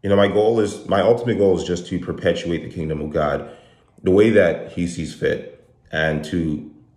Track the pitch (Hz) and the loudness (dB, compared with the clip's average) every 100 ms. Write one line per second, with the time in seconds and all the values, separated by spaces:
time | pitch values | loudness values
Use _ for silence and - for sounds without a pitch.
0 | 101 98 101 98 110 117 104 - - 95 | 2 2 4 4 2 2 0 -2 -2 2
1 | 95 120 - 98 98 87 78 87 - 92 | 4 2 2 2 2 2 -2 -6 -4 -8
2 | 87 80 92 82 87 82 - - 78 76 | -6 -2 -2 -2 -2 -6 -6 -8 -6 -6
3 | 76 78 73 71 - - _ _ _ _ | -4 -2 -2 -2 -8 -18 _ _ _ _
4 | 92 92 110 104 87 78 - - 87 - | 2 4 6 6 4 0 -6 -6 -6 -6
5 | - - 80 - - - _ _ _ 78 | -10 -4 -4 -4 -8 -20 _ _ _ -4
6 | 80 78 - 90 80 76 76 - _ | -2 -2 -4 -4 -2 -4 -8 -20 _